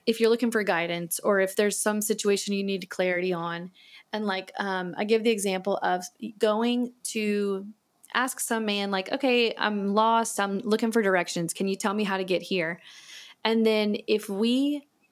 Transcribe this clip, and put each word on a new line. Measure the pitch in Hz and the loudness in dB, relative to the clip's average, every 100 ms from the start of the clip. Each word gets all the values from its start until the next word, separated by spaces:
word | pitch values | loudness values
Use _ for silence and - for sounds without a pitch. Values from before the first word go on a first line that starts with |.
| - | -2
if | 226 | 2
you're | 226 | 4
looking | 233 233 | 4 2
for | 226 | 0
guidance, | 202 170 170 170 170 - | 0 0 0 -4 -4 -2
or | - 196 | 2 2
if | 190 - | 2 2
there's | 208 196 | 0 0
some | 214 208 | 0 0
situation | 208 220 208 196 - 202 | -2 0 0 0 0 -2
you | |
need | 196 190 180 | -2 -4 -4
clarity | - 185 175 185 | -2 0 0 0
on. | 170 170 170 185 - - - - | -2 -4 -6 -10 -16 -20 -20 -10
And, | 214 208 | -6 -2
like, | 190 190 - | -4 -6 -6
um, | 202 185 180 - | -4 -4 -4 -4
I | |
give | 208 226 | 0 2
the | 220 | 2
example | 220 196 185 185 196 | 0 0 -2 -2 0
of | 185 180 185 - 226 - | 0 -2 -4 -12 -14 0
going | 220 214 240 247 240 - - | 2 2 2 0 -4 -8 -8
to | 220 208 202 202 190 202 - _ _ - | -4 0 0 0 -4 -8 -16 _ _ -4
ask | - 262 - | -2 -2 -4
some | - 226 214 | -4 -2 0
man, | 202 202 | -2 0
like, | 190 190 | -2 -2
"Okay, | 269 269 240 226 - | 0 2 4 2 0
I'm | 214 208 196 | -2 0 0
lost. | 202 226 226 226 - | 4 4 4 2 -2
I'm | 196 196 | -2 -2
looking | - 214 226 | 0 0 2
for | 226 | 2
directions. | 196 185 175 175 170 | 4 2 2 -2 -4
Can | - 196 | -2 -2
you | 190 | -2
tell | 214 | -2
me | 202 | -2
how | 202 190 | -2 -2
to | 185 | 0
get | 180 | -2
here?" | - 190 165 165 - - - - - - 220 | 0 -2 -2 -6 -14 -20 -20 -20 -20 -4 0
And | 226 220 | 4 4
then | 214 208 208 - | 4 2 -2 0
if | 214 214 | -2 -2
we, | 196 233 254 285 294 - _ _ | 0 2 2 0 -2 -8 _ _